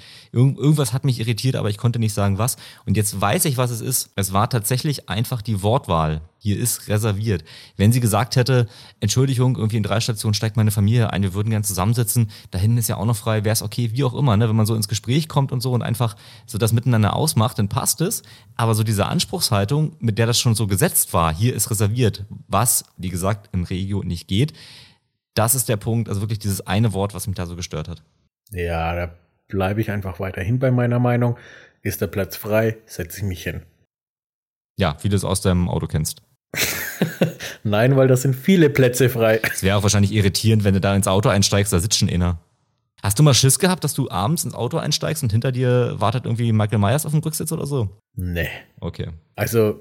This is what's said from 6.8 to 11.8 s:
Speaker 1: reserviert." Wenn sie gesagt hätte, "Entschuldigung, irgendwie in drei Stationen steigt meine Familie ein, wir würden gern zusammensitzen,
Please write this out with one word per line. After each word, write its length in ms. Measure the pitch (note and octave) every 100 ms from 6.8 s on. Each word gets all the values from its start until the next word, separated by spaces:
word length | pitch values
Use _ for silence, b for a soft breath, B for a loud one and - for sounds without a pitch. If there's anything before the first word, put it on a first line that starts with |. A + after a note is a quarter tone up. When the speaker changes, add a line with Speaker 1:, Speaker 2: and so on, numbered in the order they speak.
| -
Speaker 1:
reserviert." 560 | G#2 A2+ G2 A2 F2+ B B B -
Wenn 160 | G2+
sie 80 | B2+
gesagt 360 | A#2 G2+ B2 C3
hätte, 320 | A#2+ B2+ A2+ B B _
"Entschuldigung, 560 | G#2 B2+ C3+ B2 B2+ -
irgendwie 200 | A2 A2+
in 60 |
drei 180 | G2 G2+
Stationen 340 | - G#2+ A2
steigt 220 | G#2 A2+ G#2+
meine 140 | G#2+
Familie 420 | G2+ G2+ A#2+ A2+
ein, 100 | F2+
wir 120 | G2
würden 160 | F#2+ G#2+
gern 140 | G#2+
zusammensitzen, 680 | G2+ F#2